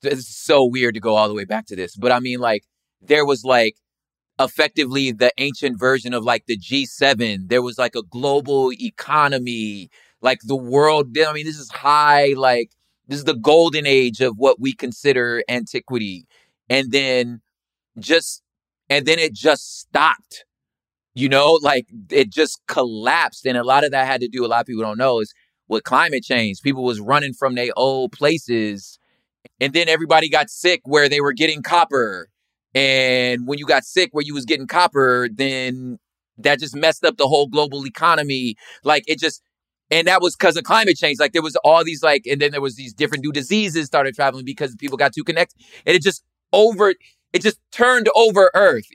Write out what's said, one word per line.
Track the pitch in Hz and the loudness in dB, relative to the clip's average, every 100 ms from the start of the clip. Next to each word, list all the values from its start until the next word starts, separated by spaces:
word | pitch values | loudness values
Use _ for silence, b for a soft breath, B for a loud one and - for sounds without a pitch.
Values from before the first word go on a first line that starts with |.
this | 139 135 | -6 -6
is | 123 - | -8 -12
so | - 147 | 0 2
weird | 127 127 120 | 2 2 -2
to | 110 | -2
go | 110 107 | 0 2
all | 107 | 0
the | |
way | 104 | -2
back | 98 107 - | -6 -8 -8
to | 95 | -10
this, | 90 101 | -10 -4
but | 120 | 0
I | 123 | 0
mean, | 123 123 | -2 -4
like, | 120 104 - _ _ _ | -2 -4 -6 _ _ _
there | - 147 147 | 0 2 2
was, | 131 | -2
like, | 127 123 110 - _ _ _ _ _ - | 2 2 2 -2 _ _ _ _ _ -4
effectively | 131 - 151 - 135 135 135 | -2 0 -2 -2 -2 -2 -4
the | 110 123 - | 0 0 0
ancient | 139 123 143 113 | -4 -4 -6 -2
version | 127 131 120 | 0 0 -2
of, | 120 | -4
like, | 113 117 - | -2 -2 -4
the | 113 | -8
G | 85 135 131 | -4 -6 -6
seven. | - 139 120 117 101 92 | -2 0 0 -2 -4 -2
There | 123 | 0
was, | 127 117 | 0 -2
like, | 123 120 | -4 -4
a | |
global | 92 120 139 139 139 139 131 | -12 -6 -2 0 0 0 0
economy, | 127 123 - - 151 143 139 123 120 107 101 92 b b b | -2 -10 -10 -2 0 0 -2 -6 -8 -8 -10 -16 b b b
like, | 123 127 | -2 -2
the | 110 135 | -4 -6
world. | 120 135 151 151 139 120 | 0 2 4 2 0 0
I | 156 | -2
mean, | 151 151 | -2 -10
this | 151 | -12
is | 123 | -14
high, | - 143 147 147 143 143 131 | -4 2 4 6 6 4 2
like, | 131 123 117 _ _ _ - | 2 2 -2 _ _ _ -12
this | 139 | -6
is | |
the | 143 131 | -4 0
golden | 113 156 165 156 147 | 4 6 4 2 2
age | 135 123 110 | 2 2 0
of | 127 107 | -2 2
what | 135 - | 2 2
we | 131 | 0
consider | - 123 113 143 127 120 117 - | -6 -10 -2 0 0 0 -4 -4
antiquity. | 123 113 123 - 123 104 90 - _ _ _ - | -6 -6 -10 -6 -6 -6 -10 -18 _ _ _ -4
And | 131 135 | -2 0
then | 139 135 127 120 117 _ _ _ _ _ - | 0 0 0 -2 -8 _ _ _ _ _ -16
just, | 110 165 - - _ _ _ _ - | 0 0 0 -8 _ _ _ _ -4
and | 143 135 | -2 0
then | 165 | 0
it | 160 | -2
just | 107 156 143 - - | 0 0 0 -2 -18
stopped, | - 147 151 127 _ - - _ _ _ _ _ _ | -6 0 2 0 _ -20 -20 _ _ _ _ _ _
you | 123 135 | -6 0
know, | 135 147 165 | 2 4 4
like, | 147 135 120 117 98 | 2 0 -4 -14 -2
it | 143 135 | 0 2
just | - 156 - - | 0 -2 -4 -6
collapsed. | - 123 110 117 165 147 - | -4 -4 -2 -2 0 -2 -4
And | 131 123 | -4 -2
a | |
lot | 120 135 | 2 2
of | 147 | 2
that | 135 131 | 0 -2
had | 131 | -2
to | 120 | -4
do, | 123 120 | -4 -2
a | |
lot | 117 | -2
of | 120 | -2
people | 113 | -6
don't | 110 107 | -6 -2
know, | 131 117 | 0 0
is | 107 _ _ _ - | -4 _ _ _ -8
with | 110 | -6
climate | - 131 165 135 | 0 2 2 -2
change. | - 127 110 95 | -4 -2 -2 -4
People | 139 135 | -4 -2
was | 127 113 | -4 -4
running | 104 143 143 | -2 -2 -2
from | 120 135 | -4 -4
their | 123 123 - | -2 -4 -2
old | 131 135 127 | -2 -2 -6
places. | - 147 160 - 117 107 101 - - _ _ _ _ - _ | -2 -2 -2 -2 -2 -2 -6 -14 -20 _ _ _ _ -20 _
And | 139 | -2
then | 147 170 | 0 2
everybody | 160 160 160 160 | 0 4 2 4
got | 151 147 | 0 0
sick | - 175 170 | -2 0 0
where | - 147 143 | 2 2 4
they | 147 | 2
were | 143 | -2
getting | 123 156 151 | 0 -2 -2
copper. | 117 175 165 139 113 92 80 _ _ _ _ | 0 2 2 0 -2 -6 -14 _ _ _ _
And | 131 135 131 131 127 123 123 123 | 0 2 2 2 0 0 -4 -6
when | 143 | -6
you | 147 | 0
got | 143 | 0
sick | - 180 180 | 0 -2 -2
where | 151 | -2
you | 147 | -6
was | 143 120 | -8 -4
getting | 151 131 | -4 -2
copper, | 170 175 143 131 123 123 | 0 0 2 2 2 -2
then | 107 135 131 127 127 127 117 _ _ _ _ | -4 -4 -2 -6 -8 -12 -14 _ _ _ _
that | 143 143 | 0 0
just | 143 | -2
messed | 135 160 151 | -2 0 2
up | 165 123 | -2 0
the | 139 | 2
whole | 147 143 | 2 2
global | 131 151 139 135 | 0 -2 -4 -12
economy. | - 165 160 147 135 123 110 B B | -2 0 2 0 -4 -6 -8 B B
Like, | 139 147 151 | -2 0 0
it | 156 | -2
just, | 160 - _ _ _ _ _ | -4 -6 _ _ _ _ _
and | 156 170 | 0 2
that | 185 | 2
was | 175 | 2
'cause | - 190 165 | 2 2 2
of | |
climate | - 220 214 156 | 0 2 2 0
change. | 160 135 | -2 0
Like, | 147 | 0
there | 165 | 0
was | 156 165 | -2 2
all | 147 165 | 4 4
these, | 165 151 | 4 0
like, | 160 143 117 | 2 2 0
and | 139 | -2
then | 147 | -2
there | 143 | -2
was | 139 120 | -6 -8
these | 131 | -16
different | 107 180 151 | -4 -4 -4
new | 143 | -6
diseases | 147 131 214 208 160 | -6 -2 -2 -2 -4
started | 147 156 135 | -2 -2 -2
traveling | 131 139 131 127 | 0 -2 -2 -10
because | 139 139 113 | -8 -8 -8
people | 143 - | -10 -2
got | 143 | -2
too | - | -2
connected. | 139 160 175 _ B B | -4 -2 -4 _ B B
And | - | 0
it | 180 | 2
just | 170 - - _ _ | 0 -4 -10 _ _
over, | 190 214 202 208 185 b b _ | 4 4 4 0 0 b b _
it | 185 | -2
just | 208 - _ | -2 -4 _
turned | - 240 247 214 214 | 0 2 2 2 4
over | 233 196 185 | 4 6 4
Earth. | 185 196 123 - | 6 4 2 -4